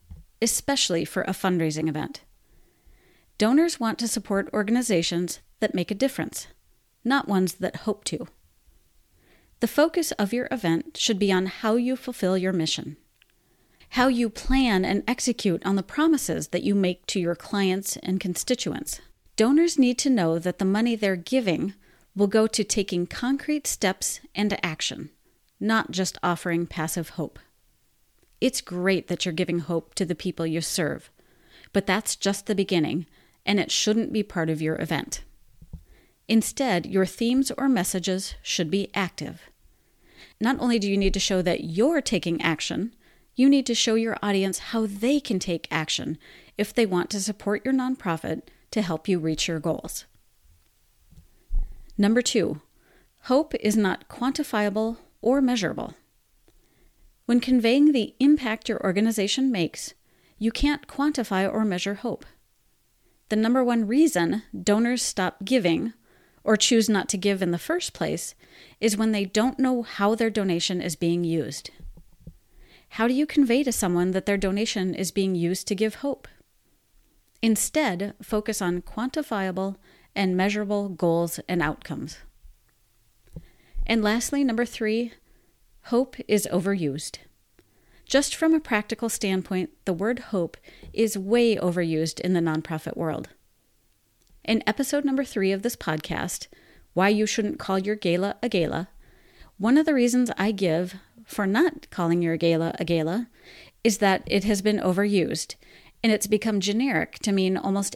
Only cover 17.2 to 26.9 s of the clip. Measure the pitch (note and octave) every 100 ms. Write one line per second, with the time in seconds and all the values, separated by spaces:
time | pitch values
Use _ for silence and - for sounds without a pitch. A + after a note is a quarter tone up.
17.2 | E3+ - - G3+ F#3+ F#3+ - - - F#3+
18.2 | F3+ E3 - B3 E3 - - - - _
19.2 | _ - A3+ D4 E4+ D4+ B3 B3 C#4 A#3
20.2 | E3 E3 F3+ - F#3+ G3+ A#3 A3 G3+ F3+
21.2 | - C4 G#3 D#3 G3 - _ _ _ F#3+
22.2 | G3+ A3 A3 - G#3 G3+ F#3+ F3+ F3 -
23.2 | B3 C#4 - D4+ - - F#3+ G3 - -
24.2 | - G3 G#3 - E3+ D#3 - - D3 _
25.2 | _ _ _ - G#3 A3 - F3+ F3+ -
26.2 | F3+ E3+ F3+ E3+ E3+ E3+ D#3+